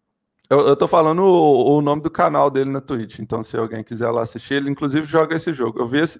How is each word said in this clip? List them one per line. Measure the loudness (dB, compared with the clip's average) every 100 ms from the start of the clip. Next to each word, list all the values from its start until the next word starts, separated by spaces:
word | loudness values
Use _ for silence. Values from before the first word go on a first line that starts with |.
| _ _ _ _ _
eu, | 2 4
eu | 2
tô | 2
falando | 2 2 2
o, | 4 4 4 4 4 2
o |
nome | 2 -2
do | -4
canal | -2 0 2 0
dele | 0 -4
na | -6
Twitch, | -6 -8 -8 -12
então | -10 -8
se | -8 -6
alguém | -6 -8
quiser | -12 -6 -4
lá | -2
assistir, | -6 -10 -6
ele | -4 -4
inclusive | -4 -2 -4 0
joga | 0 0 -2
esse | -4
jogo. | -4 -4 -4
Eu | -2
vi | 0
esse, | -2 -4